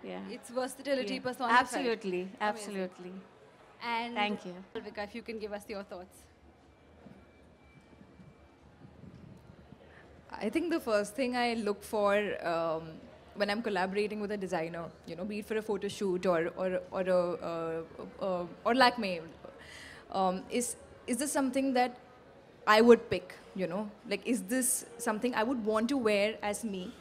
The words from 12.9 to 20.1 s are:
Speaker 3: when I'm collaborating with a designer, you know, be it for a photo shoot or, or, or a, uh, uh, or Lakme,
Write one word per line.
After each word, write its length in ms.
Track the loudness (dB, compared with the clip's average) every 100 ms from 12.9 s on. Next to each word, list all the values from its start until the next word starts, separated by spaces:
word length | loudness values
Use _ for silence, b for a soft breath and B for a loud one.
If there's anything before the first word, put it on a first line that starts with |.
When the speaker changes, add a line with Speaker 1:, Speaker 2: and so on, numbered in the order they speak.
| -14 -18 -20 -18
Speaker 3:
when 160 | -4 -2
I'm 140 | 0
collaborating 580 | 0 0 0 0 -2 -2
with 100 | -4
a 60 | -4
designer, 480 | -2 -2 -2 -6 -10 -12 -12
you 80 | -8
know, 100 | -6
be 140 | -6
it 80 | -4
for 100 | -4
a 60 |
photo 240 | -2 -2 -2
shoot 400 | -2 0 2 4
or, 240 | 2 2 -2
or, 240 | -2 -2 -4
or 100 | -2
a, 840 | 4 4 4 -2 -4 -4 -4 -4 -8 -12 -14 -6
uh, 20 |
uh, 220 | -2 -2 -4 -4
or 100 | 2 8
Lakme, 460 | 6 6 -4 -4 -8 -16 -18 -18 B B B B B